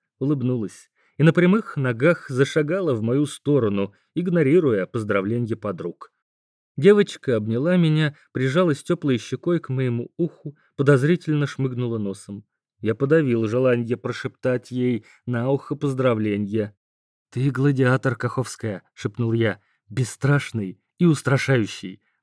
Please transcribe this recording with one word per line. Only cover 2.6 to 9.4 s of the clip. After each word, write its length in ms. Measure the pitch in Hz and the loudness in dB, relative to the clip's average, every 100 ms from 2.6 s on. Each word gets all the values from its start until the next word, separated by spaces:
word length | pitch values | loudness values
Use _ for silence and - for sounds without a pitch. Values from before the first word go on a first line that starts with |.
| 147 185 175 120 | -2 -2 -2 -2
в 80 | |
мою 240 | 110 131 147 | 0 0 -2
сторону, 680 | - - 143 113 101 98 - _ - | -4 0 2 2 0 -4 -8 _ -6
игнорируя 720 | 180 175 139 165 151 104 90 | 0 2 4 4 4 2 -2
поздравления 680 | 120 107 101 98 117 117 110 | -4 -2 -2 0 -2 -4 -4
подруг. 540 | 104 90 85 - - _ _ _ _ _ _ - | -6 -8 -8 -10 -16 _ _ _ _ _ _ 2
Девочка 600 | 160 208 202 - - 113 | 6 6 4 -2 -2 -2
обняла 400 | 107 113 151 180 | 0 -2 0 2
меня, 400 | 165 156 151 147 _ | 4 2 0 -4 _
прижалась 500 | - 131 143 185 143 | -4 -2 2 2 0
тёплой 360 | - 175 147 123 | -2 -2 0 -2
щекой 420 | - 131 | -2 -6